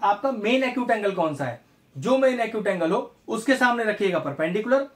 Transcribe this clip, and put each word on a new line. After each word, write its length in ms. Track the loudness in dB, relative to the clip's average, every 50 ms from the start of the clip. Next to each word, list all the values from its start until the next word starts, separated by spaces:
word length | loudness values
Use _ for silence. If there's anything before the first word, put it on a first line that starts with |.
आपका 280 | 0 0 2 2 0 -4
मेन 320 | -2 -2 0 0 2 2 2
acute 260 | 0 -2 -2 0 0
angle 220 | 0 0 0 -2 0
कौन 200 | 0 -2 -2 -2
सा 100 | -4 -6
है, 160 | -6 -6 -10 _ _ _ _ _ _ -12
जो 200 | -4 0 2 4 4
main 220 | 4 4 2 2
acute 260 | -2 -2 -4 -2 -2
angle 260 | -2 0 0 0 0
हो 80 | 0 0 -2 -6 _ _ -8 -6
उसके 280 | -6 -4 0 0 2
सामने 280 | 4 4 2 2 2 0
रखिएगा 340 | -2 -2 0 0 0 0 0
perpendicular, 640 | -2 -4 -4 -2 -2 -2 -2 -2 0 2 2 0 0 -2 _